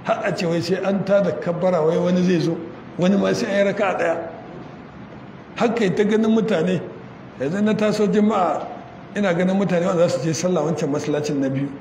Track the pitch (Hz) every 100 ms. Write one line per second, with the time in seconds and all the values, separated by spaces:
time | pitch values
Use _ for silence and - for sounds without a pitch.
0 | - - 208 165 170 170 165 185 190 202
1 | - 202 180 - 175 165 185 175 156 175
2 | 180 185 180 175 151 165 - - - -
3 | 180 196 190 190 220 196 202 190 196 180
4 | 170 165 - - - - - - - -
5 | - - - - - - 233 226 196 -
6 | 202 214 220 220 208 185 175 185 - -
7 | - - - - 135 196 208 214 214 208
8 | 208 202 208 208 170 - - - - -
9 | - 202 202 170 180 190 196 175 180 185
10 | 175 131 160 156 180 175 151 151 156 143
11 | 151 147 - 143 135 131 143 -